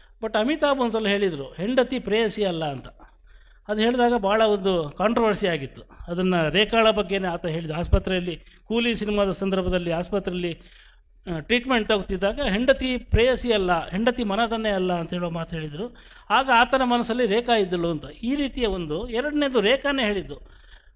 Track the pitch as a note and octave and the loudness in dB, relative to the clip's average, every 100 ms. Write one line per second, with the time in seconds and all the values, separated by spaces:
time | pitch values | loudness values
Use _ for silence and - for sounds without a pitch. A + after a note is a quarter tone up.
0 | - - A3 G#3+ A#3 D#4 C#4+ C4 A#3 A3 | -20 -10 -4 0 0 2 2 2 0 0
1 | G3+ G3+ G3 D3 C3+ - G3+ C4 B3 B3+ | 0 2 0 -2 -8 -6 -2 0 0 0
2 | F#3+ G#3+ A3 G#3+ G3 E3 D3+ C3 B2+ - | -2 0 0 0 -2 -2 -4 -6 -12 -20
3 | - _ - - - - - G#3+ A3+ B3 | -20 _ -20 -20 -20 -14 -6 0 2 4
4 | A#3+ A#3+ G3 A3 A3 G#3 F#3+ F3 D3 - | 4 4 2 4 4 4 2 0 -2 -2
5 | G#3 A#3+ A3 F#3+ F#3+ D#3+ C3 - - - | 0 2 2 2 0 -2 -6 -12 -20 -16
6 | - F3 F#3 F3+ D#3 F3 G#3+ A3+ A3 G#3 | -8 -2 0 2 2 2 2 4 4 4
7 | F#3 G3 F#3 E3+ F3 D#3+ D#3+ D3+ E3 G3 | 0 -2 -2 -4 -4 -6 -6 -6 2 2
8 | F#3+ F#3 F3+ D#3+ - - - A#3 A#3 A3+ | 2 -2 -2 -8 -14 -16 -4 0 0 -2
9 | G#3 G#3 G3 E3 F#3+ F#3+ F3+ F#3 E3+ E3 | -2 0 0 0 -2 0 0 -2 -2 -4
10 | F3 G3 F#3+ F3+ F3 E3 - - - _ | -2 -4 -4 -4 -6 -8 -16 -20 -20 _
11 | _ _ - D#3+ - A#3+ B3+ A#3+ G#3+ G#3 | _ _ -8 -6 0 0 2 0 2 0
12 | F#3 F#3 G3 B3 C4 G3 B3+ C4+ C4 B3 | -2 -2 -2 -2 -2 0 2 2 0 -4
13 | - A3 B3 B3 B3 G#3+ F#3 E3 - F#3 | 0 2 4 2 0 0 2 0 -2 -2
14 | A#3 B3 G#3+ G3 A#3 A3+ A3 F#3+ F#3 F3 | 0 0 -2 0 0 -2 -2 0 0 -2
15 | E3 F3 F3 E3 E3 E3 D#3 D3 A#3+ - | -4 -4 -4 -6 -6 -8 -8 -8 -10 -12
16 | - - - A3+ C4+ A#3 B3 C4 B3+ A#3+ | -20 -14 0 2 4 4 4 2 2 2
17 | A3+ B3+ A3+ G#3+ A#3+ A3+ F#3 F3 E3+ D3+ | 0 0 2 2 2 2 2 0 -2 -4
18 | C#3+ - A#3 C#4+ C4+ C4 A3+ F#3+ D#3 D#3+ | -8 -8 -4 -2 -2 -2 -2 -2 -4 -6
19 | B3 A3+ D4 D4 C#4 B3+ - C4+ C#4 C4+ | -6 -4 -2 0 0 2 2 2 0 -2
20 | G#3+ G3 C#3 C#3+ - - - - _ | 0 -2 -6 -14 -18 -20 -20 -20 _